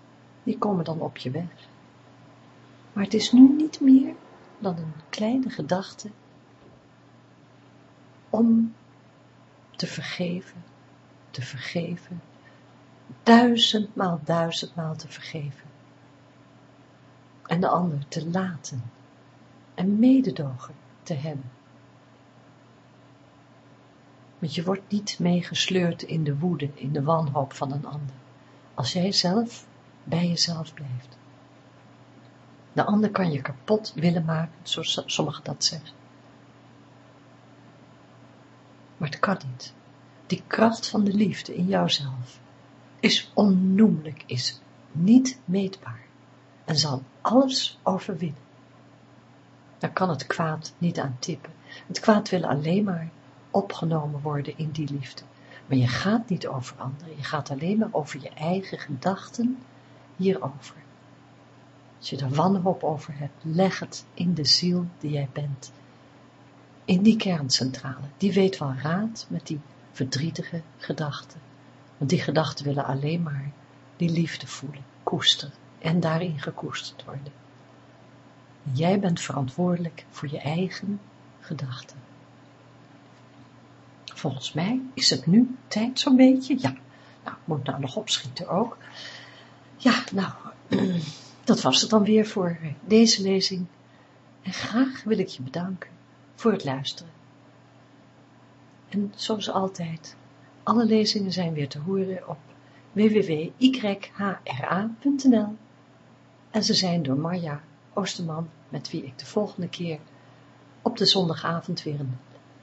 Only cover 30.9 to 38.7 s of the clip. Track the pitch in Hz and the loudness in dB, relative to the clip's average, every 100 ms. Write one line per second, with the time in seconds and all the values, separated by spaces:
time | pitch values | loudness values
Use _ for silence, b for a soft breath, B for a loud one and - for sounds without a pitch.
30.9 | 123 - - - - - - - - - | -10 -12 -20 -20 -20 -20 -20 -20 -20 -20
31.9 | - - - - - - - - - 143 | -20 -20 -20 -20 -20 -20 -20 -6 0 2
32.9 | 208 208 196 180 139 131 131 - 214 - | 4 2 2 0 0 -4 -8 0 0 0
33.9 | 147 165 175 160 160 165 - - - 160 | 0 2 2 0 -2 -4 -8 -8 -4 -2
34.9 | - - - 151 151 - 143 - 160 - | -4 -2 -2 -2 -4 -8 -4 -2 -4 -10
35.9 | - - - - - - - - - - | -20 -20 -20 -20 -20 -20 -20 -20 -20 -20
36.9 | - - - - - - - - - - | -20 -20 -20 -20 -20 -20 -20 -20 -20 -20
37.9 | - - - - - - - - | -20 -20 -20 -20 -20 -20 -20 -20